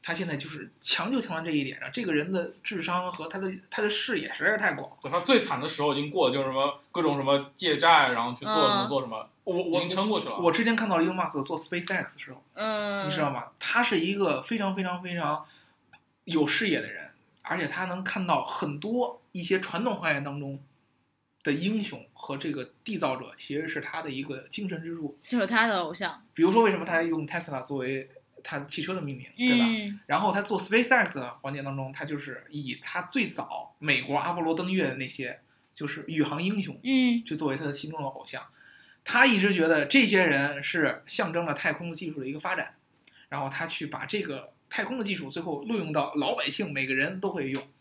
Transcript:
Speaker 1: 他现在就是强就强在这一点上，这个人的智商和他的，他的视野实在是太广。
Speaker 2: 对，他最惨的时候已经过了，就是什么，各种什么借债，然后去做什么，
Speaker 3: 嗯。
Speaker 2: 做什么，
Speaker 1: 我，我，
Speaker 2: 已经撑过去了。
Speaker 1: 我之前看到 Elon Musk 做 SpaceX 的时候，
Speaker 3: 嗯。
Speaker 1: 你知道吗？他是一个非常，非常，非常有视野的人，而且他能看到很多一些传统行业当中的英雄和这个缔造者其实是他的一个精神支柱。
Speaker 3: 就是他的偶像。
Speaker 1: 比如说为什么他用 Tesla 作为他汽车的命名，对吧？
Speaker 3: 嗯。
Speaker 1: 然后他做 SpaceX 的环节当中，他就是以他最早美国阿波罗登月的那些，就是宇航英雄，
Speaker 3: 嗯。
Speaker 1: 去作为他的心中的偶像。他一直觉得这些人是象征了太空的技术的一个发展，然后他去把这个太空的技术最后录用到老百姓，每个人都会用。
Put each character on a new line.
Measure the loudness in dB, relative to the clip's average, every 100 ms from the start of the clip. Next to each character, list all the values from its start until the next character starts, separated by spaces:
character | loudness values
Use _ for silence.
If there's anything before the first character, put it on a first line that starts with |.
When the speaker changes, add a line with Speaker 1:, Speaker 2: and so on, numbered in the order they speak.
Speaker 1:
他 | -4
现 | -4 -4
在 | -4
就 | -8
是 | -10 -14 _
强 | 0 0 0
就 | -2
强 | -2 -4
在 | 0
这 | 0
一 |
点 | -2 -6
上， | -8
这 | -6
个 | 0
人 | 0 0
的 | -2 -4 -8
智 | -6 -4
商 | -2 -2 -2
和 | -8 -10
他 | -6
的， | -6 -8 _
他 | -2
的 | 0
视 | 0 -2 -2
野 | -4
实 | 0
在 | 0
是 | 2
太 | 0
广。 | -2 -10 -12
Speaker 2:
对， | -2
他 | 0
最 | 6 4
惨 | 4 -2
的 | -4
时 | 0
候 | 2
已 | 2
经 | 0
过 | 2 2
了， |
就 | 2
是 | 0
什 |
么， | 0 0 -2 _
各 | 0
种 | 2 2
什 |
么 | 4 2 2 -2
借 | 0 4
债， | 8 8 8
然 | 2
后 | -2
去 | -4
做 | 0 4 4
什 | 4
么， | 2
Speaker 3:
嗯。 |
Speaker 2:
做 | 0
什 | -2
么， | -8 -10 _
Speaker 1:
我， | -4 -2
我， | 2 0
Speaker 2:
已 | 0
经 |
撑 | 0 2
过 | 0
去 | -2
了。 | 2
Speaker 1:
我 | 4
之 | 4
前 | 4 2
看 | 2
到 | 4
Elon | 4
Musk | 2 -2 -2
做 | -2 -4
SpaceX | -2 -4 -2 -4 -4 -12
的 |
时 | -16
候， | -18 _ -6
Speaker 3:
嗯。 | -4 -2 -2 -2 -2
Speaker 1:
你 |
知 | 0
道 | 0
吗？ | -2 -8 _
他 | 0 2
是 | 2 2
一 | 0 2
个 | 2 0
非 | -2 -2
常， | -2
非 | -2
常， | -4 -4
非 | -6 -4
常 | -2 -4 -8 -20 _ _ _ -20 _ _
有 | -2 2 4
视 | 2 2
野 | 0
的 | -2
人， | -10 -14 _ _ _
而 | -6 -4
且 | -2
他 | -4 -4
能 | -4
看 | -4 -2 2
到 | 2
很 | 2 -4 -4 -4
多 | -2 -2 -2 -4 _
一 | -10
些 | 0 0
传 | 0 -2
统 | -2 -2
行 | 0
业 | 0
当 | -2 -6
中 | -8 -10 -14 _ _ _ _ _ _ -6
的 | 0
英 | 0 2 0
雄 | -2 -8 -16
和 | -18 -8 -6
这 | -4
个 | -6 -8 _
缔 | -6 -2
造 | 0 -2
者 | -6 -12
其 | -6
实 | -4 -4
是 | -6
他 | -6 -8
的 | -6
一 | -6
个 | -6 -8 -8
精 | -8 -6
神 | -6
支 | -6 -6
柱。 | -8 -10 -2
Speaker 3:
就 | 0
是 | 4
他 | 4 4
的 | 2
偶 | -2
像。 | -4 -6 -6 -12
Speaker 1:
比 | 4
如 | 6
说 | 8
为 | 6
什 | 4
么 |
他 | 2 0
用 | 2 0 -2
Tesla | -6 -4 -6
作 | -4 -4
为 | -2 -4 -6 -20 _ -18
他 | -8 -8
汽 | -6 -6
车 | -4 -4
的 |
命 | -4 -8
名， | -12 0
对 | 6 6
吧？ | 6
Speaker 3:
嗯。 | 2 -2 -8 0
Speaker 1:
然 | 2
后 | 4
他 | 2
做 | 2 0
SpaceX | 4 4 6 4 4 -2
的 | -8 -8
环 | -8
节 | -6
当 | -6 -6
中， | -6
他 | -8 -6
就 | -6
是 | -6 -12 -10
以 | -8 -8 -8
他 | -6 -6
最 | -2 -2 0
早 | -2 -6 -8 -10 _
美 | 0 0
国 | 2 0
阿 | 0
波 | -2
罗 | 0
登 | 0 0
月 | 0 0
的 | -2
那 | -8
些， | -6 -8 -10 _ _ _
就 | -8 -8
是 | -6 -6
宇 | 0
航 | 0 0
英 | -2 -2
雄， | -4 -6
Speaker 3:
嗯。 | 2 4 4 2 0
Speaker 1:
去 | -2
作 | -2
为 | -2
他 | -4
的 |
心 | -6 -8
中 | -6
的 | -8
偶 | -8 -12
像。 | -12 -14 _ -20 -20 -20 _
他 | 0 6 8
一 | 8
直 | 6
觉 | 6 4
得 | 4 6
这 | 4 6
些 | 6
人 | 6 4 2 -2
是 | -4 2 2 0 -4
象 | -2 -2
征 | -2 -2
了 | -2
太 | -2
空 | -2 -6
的 | -8
技 | -8
术 | -8
的 | -8
一 |
个 | -6
发 | -4 -4
展， | -6 _ _ _ _ _ _
然 | -6
后 | -4
他 | -4 -4
去 | -4 -6
把 | -8 -4
这 | -4
个 | -4 -8 -10 _ _
太 | -6
空 | -4 -4
的 |
技 | -4 -4
术 | -6
最 | -8
后 | -6 -6
录 | -4 -4
用 | -2
到 | -2 -2 -2
老 | -2 -2
百 | -2
姓， | -2 -4
每 | -4 -2
个 |
人 | 0 -2 -2
都 | -4
会 | -4 -4
用。 | -4 -8 _